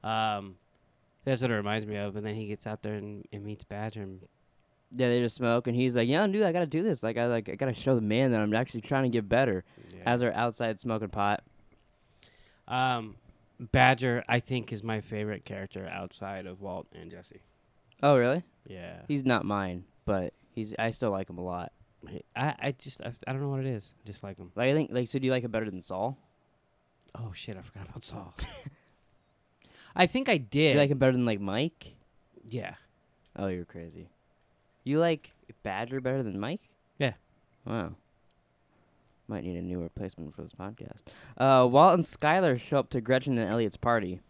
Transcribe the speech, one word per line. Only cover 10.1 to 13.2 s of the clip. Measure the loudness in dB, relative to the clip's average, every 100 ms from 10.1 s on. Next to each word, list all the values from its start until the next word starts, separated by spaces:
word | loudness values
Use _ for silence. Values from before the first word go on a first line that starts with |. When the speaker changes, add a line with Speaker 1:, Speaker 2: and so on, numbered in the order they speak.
| 2
Speaker 2:
they're | 2 2
outside | -2 0 -2 -2
smoking | -2 -2 -2
pot. | 0 0 0 -4 -20 -20 _ _ _ _ _ -20 _ -20 _ -4
Speaker 1:
Um, | 0 2 0 -4 -16